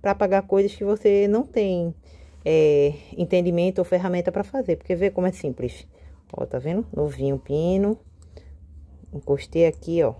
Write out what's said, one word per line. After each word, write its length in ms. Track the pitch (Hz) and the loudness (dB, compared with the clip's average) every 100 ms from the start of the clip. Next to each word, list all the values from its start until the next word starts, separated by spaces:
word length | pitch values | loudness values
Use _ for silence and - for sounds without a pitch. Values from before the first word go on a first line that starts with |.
pra 140 | 202 196 | -2 0
pagar 280 | 202 196 | 2 2
coisas 300 | 196 196 202 | 2 2 2
que 120 | - 202 | -2 -2
você 420 | 214 208 202 202 | 2 4 4 4
não 180 | 214 285 | 2 0
tem, 480 | - 202 180 170 165 - - - - - | -2 0 0 -4 -6 -18 -20 -20 -8 0
é, 480 | 160 156 147 143 147 - - | 4 6 6 2 0 -14 -6
entendimento 640 | 175 180 175 170 180 185 | 0 2 2 0 0 0
ou 40 | |
ferramenta 480 | 180 180 185 180 180 | 0 0 0 -2 -2
pra 140 | 180 202 | -4 -4
fazer. 320 | 269 220 160 | -4 -2 -4
Porque 180 | - 175 | -2 -2
vê 160 | 196 | -2
como 160 | 190 180 | 0 -2
é 40 | |
simples. 520 | 180 147 123 123 - - _ - - _ | -2 -8 -6 -8 -8 -20 _ -20 -20 _
Ó, 140 | - - | -10 -6
tá 120 | 131 | -6
vendo? 300 | 139 185 233 - | -4 -6 -6 -4
Novinho 420 | 147 131 135 139 | -6 -2 -4 -4
pino. 640 | - 147 165 190 202 214 - _ - - - - - - - - - | -4 -2 0 0 0 -4 -10 _ -20 -20 -20 -20 -20 -20 -20 -20 -16
Encostei 540 | - - 139 - 165 165 | -14 -2 -2 -2 2 2
aqui, 360 | - - 170 | 2 -4 0
ó. 120 | 139 117 | 0 0